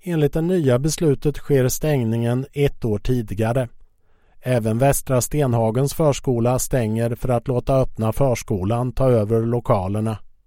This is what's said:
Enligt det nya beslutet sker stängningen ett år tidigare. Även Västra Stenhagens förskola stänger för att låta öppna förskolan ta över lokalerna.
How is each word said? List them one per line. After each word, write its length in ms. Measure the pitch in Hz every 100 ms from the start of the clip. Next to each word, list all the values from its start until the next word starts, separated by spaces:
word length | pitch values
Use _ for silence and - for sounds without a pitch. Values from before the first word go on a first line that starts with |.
Enligt 320 | - 170 147
det 80 | 165
nya 380 | 165 185 143 123
beslutet 580 | 151 151 165 135 151 139
sker 300 | - 139 127
stängningen 760 | - 156 143 113 117 117 123 131
ett 320 | - 143 - 120
år 140 | 104
tidigare. 720 | - 127 107 101 110 123 123 - - _ _ _ _ -
Även 360 | - 127 110 110
Västra 440 | 139 139 - 127
Stenhagens 720 | 117 151 139 120 113 110 139
förskola 640 | - 160 131 - 120 117 127
stänger 560 | - 139 110 110 117 117
för 140 | 120
att 180 | 120 123
låta 280 | 123 - 135
öppna 380 | 127 - 110
förskolan 760 | 113 139 117 - 104 92 117 127
ta 180 | - 135
över 320 | 120 104 113
lokalerna. 760 | 113 120 - 113 92 104 110 107 - -